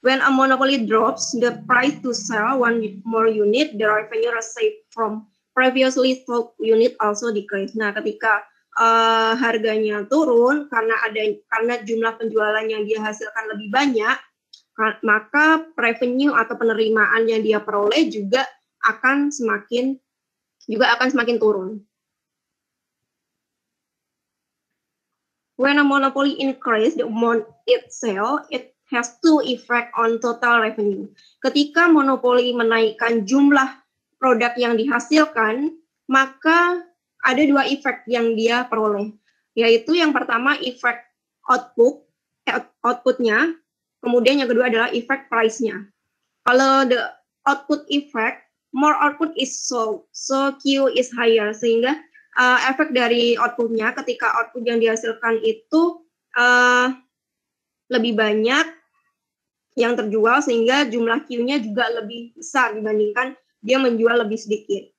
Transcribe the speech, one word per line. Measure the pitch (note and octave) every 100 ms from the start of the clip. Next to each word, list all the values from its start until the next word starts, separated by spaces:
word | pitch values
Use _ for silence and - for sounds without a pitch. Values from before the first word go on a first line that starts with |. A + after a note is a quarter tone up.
| B3
When | C4
a | C4+
monopoly | C4 C4+ C4 C4+ C#4 G#3+
drops | A3 A3+ C#4 -
the | A#3+ A#3+ A#3 -
price | B3 C4 D4+ B3+
to |
sell | A3+ G#3 A3+ A3 C4
one | A#3+ A#3 G#3+ F#3+ A3
more | A3+ A3+
unit, | G#3+ G#3 A#3 D4+
the | G#3+ G#3+
revenue | G#3+ G#3+ A3 A#3 A#3
received | A3+ - A3 G#3+ _
from | - A3 G#3+ - _ _ -
previously | B3+ C4 C4 C4 B3+ B3+ -
sold | A#3+ A3+ _
unit | A3 A3 A#3+ A#3+
also | G#3 G#3 A#3
decrease. | G#3 G3+ G3+ G3
Nah, | A3 G#3
ketika, | G#3 G#3+ G#3 A3+ G#3 - _ _ -
eh, | A3+ A3+ A3+ A3+ A3+
harganya | A3+ A#3 A3+ A3 G#3+ G#3+ G#3 G3+
turun | C#4+ D4+ A#3 B3 D4 D4
karena | B3 A3+ A3+
ada, | A3+ G#3+ G#3+ G#3 _
karena | A3+ A#3 A#3+
jumlah | G#3 A3+ A3+ A3+
penjualan | A3+ A3 G#3+ G#3+ A3
yang | A3 G#3
dihasilkan | G#3+ G#3+ G#3 A3 A3+ G#3+ G#3
lebih | G#3+
banyak, | B3 C#4+ A#3 G#3+ C4 - _ _ - _ -
ka-, | A3 G#3
maka | A3 G#3+ G#3+ - D#4 D#4+ D#4+
revenue | - A3+ A3+ B3 B3 C#4+ A3+
atau | A3+
penerimaan | A3+ A3+ A3 A3 A3 G#3 A3 A3+
yang | A3
dia | A3 G#3+
peroleh | G#3 G#3 G#3 B3+ D#4+
juga | G#3+ G3 B3+ C4 - _ _
akan | A3+ A3 B3+ C#4 D4
semakin, | C#4+ A3+ G#3 G#3 A#3+ C4 C4+ _ _ _ _ _ _ -
juga | A3 A3+ A#3
akan | B3+
semakin | C4 A#3 A#3
turun. | A3 G3+ F#3+ G#3+ _ _ _ _ _ _ _ _ _ _ _ _ _ _ _ _ _ _ _ _ _ _ _ _ _ _ _ _ _ _ _ _ _ _ _ _ _ -
When | C4+ C#4+
a | C#4+
monopoly | C#4 C4+ C4+ C#4 -
increase | C4+ C4 B3 A3 A3+ E4
the | A#3
amount | A3 A#3 A#3 G#3+ _
it | - B4 - -
sell, | A#3 G3 G#3+ D4 -
it | C4 - _ _
has | B3 C4 -
two | E4 D4+ B3+
effect | A#3+ - A#3+ A#3+ -
on | A#3 A#3
total | A#3+ A3+ A#3+ A#3 A3
revenue. | A3 G#3 G3 - _ _ _
Ketika | C4+ C#4+ D4 E4 E4+
monopoli | D#4 C4+ B3+ B3 B3 B3
menaikkan | A#3+ A3+ A3+ A3 G#3+ A#3 A#3
jumlah | F#3+ C4+ C#4+ C#4+ C4 - _ _ _ _
produk | C4 A#3 A#3+ A#3+
yang | A#3+ A3+
dihasilkan, | C4+ A#3+ - D4+ D#4 B3 A3 A#3 D4+ D#4+ _ _ -
maka | C4 C4+ - D#4 E4 F4 F4+ F4 _ _ _
ada | - B3+ D4
dua | C#4
efek | C4 C4+ B3+ A#3+
yang | - A#3+ A#3 A3+
dia | A3+ A#3+ B3
peroleh, | A#3 G#3+ G3+ G#3+ - _ _ _ -
yaitu | A3+ A3+ A3+ E4+
yang | D#4+
pertama | C#4 - A#3 B3+ C#4+
efek | B3+ B3 B3 A#3+ - _ _ _ -
output, | - - - A#3 C#4+ _ _ _ _ -
eh, | - - _
outputnya, | A#3 A#3+ - B3 A#3+ G#3+ E4 E4 _ _ _ _
kemudian | B3 B3 A#3 C#4+
yang | B3+
kedua | A#3 B3
adalah | A3 A#3
efek | A#3+ A#3 C4 -
price-nya. | A#3 A3+ A3 A3+ G3 G3+ _ _ _ _ _
Kalau | - B3+ C4+ C4+
the | C4 B3 - - _ _ -
output | C#4+ - D4 -
effect, | C#4+ C#4+ A#3+ A3+ - _ _ _
more | B3+ D4 D4
output | D4 D4 D#4 -
is | C4
sold, | - - A#3+ A3 G#3 _
so | - - C4+ C#4 C4+
Q | C#4 C4+ C4+ B3
is | B3
higher, | A#3+ A#3 A3+ G#3
sehingga, | A3 A#3+ A3+ B3 D#4 - _ _
eh, | - B3+ B3+ C4
efek | C4 D#4
dari | B3+ A#3+ A#3+ A#3 A#3
outputnya | A#3 - A#3 A3+ A3 B3
ketika | C#4 A#3+ A#3
output | A3+ A#3 B3 A#3
yang | A#3
dihasilkan | A3+ A3 A3+ A3+ A#3 A3+ A3
itu, | A3 _ D#4 E4+ E4+ _ _ _
eh, | B3 B3 B3 B3 B3 B3 C4 _ _ _ _ _ _ _ _ _
lebih | B3 A#3 G#3+
banyak | G#3+ G#3+ A3+ C#4 D#4+ - _ _ _ _ _ _ _ _ _ -
yang | A#3
terjual, | A#3+ G#3+ G#3+ A3 C4
sehingga | D4 A#3 A3+ C4+ C#4
jumlah | A#3 A3+ A3+ -
Q-nya | A#3+ A#3+ C#4+
juga | A3 G3+ A3+ A#3
lebih | G#3+ A#3 A#3
besar | - - C#4 A#3+
dibandingkan | G#3+ G#3+ G#3+ G#3+ G#3+ B3+ C4 _ _
dia | G#3 C4
menjual | C4 A3+ A3+ A#3 G#3+
lebih | G#3+
sedikit. | G#3 G#3+ - G3+ -